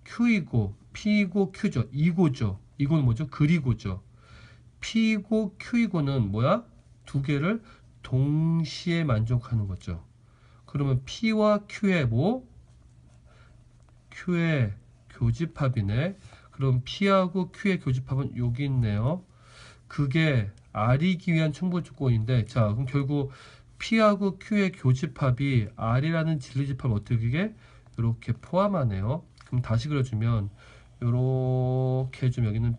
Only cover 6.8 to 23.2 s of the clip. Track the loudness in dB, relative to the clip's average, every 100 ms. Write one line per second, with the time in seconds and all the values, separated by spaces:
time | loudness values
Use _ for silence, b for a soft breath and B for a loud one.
6.8 | -20 -20 -6 -4 0 0 0 -2 B B
7.8 | B -20 -4 0 2 2 2 0 -2 -6
8.8 | -4 -2 0 0 0 -2 -2 -4 -4 -8
9.8 | -10 -12 -12 _ b b b b -10 -4
10.8 | -2 -2 -4 -4 -2 2 4 2 -2 -2
11.8 | 0 2 2 2 0 -2 -6 -20 -20 -20
12.8 | -20 -20 -20 -20 b b b b -20 -20
13.8 | -20 -20 _ -10 -2 0 2 2 0 -4
14.8 | -16 -20 -20 -2 -2 0 -4 -2 -2 0
15.8 | -2 0 -2 -4 B B B -4 0 0
16.8 | -2 0 4 4 4 0 -4 -2 -2 0
17.8 | 0 -4 -2 -4 -2 -2 -2 -2 -2 0
18.8 | 0 0 0 -2 -6 B B B B B
19.8 | -10 -4 0 2 2 2 -2 -8 -10 -2
20.8 | 2 2 2 0 0 2 0 -2 -2 -4
21.8 | -6 -2 0 0 2 0 0 0 0 0
22.8 | -2 -2 0 -2